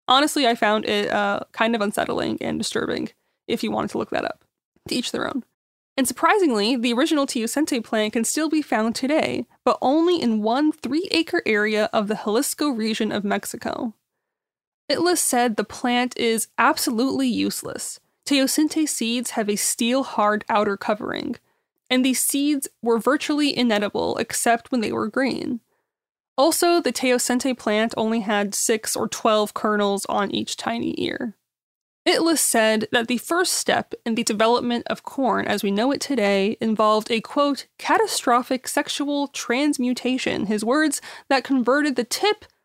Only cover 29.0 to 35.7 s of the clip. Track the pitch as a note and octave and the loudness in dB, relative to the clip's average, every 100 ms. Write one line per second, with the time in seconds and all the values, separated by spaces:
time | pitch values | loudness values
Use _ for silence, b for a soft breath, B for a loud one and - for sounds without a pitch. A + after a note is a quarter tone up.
29 | A3+ - A3+ G#3+ G#3 - A3 G#3 G3+ G3 | -4 -2 2 2 0 -2 -2 2 2 0
30 | - G#3 G3 G#3+ - - - A#3 - - | -2 -2 -2 -4 -6 -4 -4 -4 -4 -4
31 | - - A#3+ - _ _ _ _ _ _ | -4 -4 -8 -10 _ _ _ _ _ _
32 | D#4+ A4 E4 D4+ - A#3 A3 A3 - B3 | 0 2 2 2 2 4 4 2 0 -2
33 | A#3 A#3+ - E4+ F4+ - - A#3 - - | 0 -2 0 0 0 0 0 0 -2 -8
34 | A#3 A3+ A#3 G#3 A3 A#3+ A#3+ A#3+ - - | -4 -2 0 2 4 2 0 -2 -4 -8
35 | - - B3+ G3 G3+ G#3 G3+ | -8 -2 0 0 0 -2 0